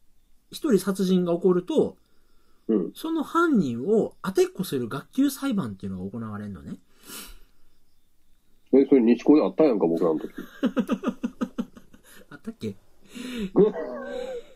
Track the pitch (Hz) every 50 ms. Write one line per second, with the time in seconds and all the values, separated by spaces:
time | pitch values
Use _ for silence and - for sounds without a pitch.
0 | _ - _ _ _ _ - _ _ _ - - - 311 214 180 - 202 190 202
1 | 190 180 185 180 180 170 170 170 196 185 180 180 175 - 320 247 135 95 - _
2 | _ _ _ - - _ - - _ _ - _ _ - - 196 165 - - -
3 | - 320 330 320 - - - 330 349 330 285 202 156 127 117 117 131 185 220 208
4 | 135 - - - - 180 185 349 370 359 - - - - 147 127 123 104 123 143
5 | - - - 254 277 285 - - 277 277 226 196 139 113 196 - - 196 190 180
6 | 185 196 - - 226 214 - - 104 104 98 73 - - - - _ _ - _
7 | - - - - - - - - - - - - - - - - - - - _
8 | _ _ _ _ _ - - - _ _ - _ _ _ - 135 139 - 143 131
9 | 113 117 120 120 - 151 147 151 107 92 - - 156 143 113 95 85 85 82 82
10 | 90 82 78 73 - - - - - - - - 285 214 - 254 202 - 254 -
11 | - 262 - - - - - - 262 - - - - - - - - - - -
12 | _ - - - - - - - - 220 - - - 107 101 - - - - -
13 | - 196 214 247 247 254 254 233 202 185 - - 415 440 - 480 - 605 605 554
14 | 539 571 571 508 508 523 508 480 - - -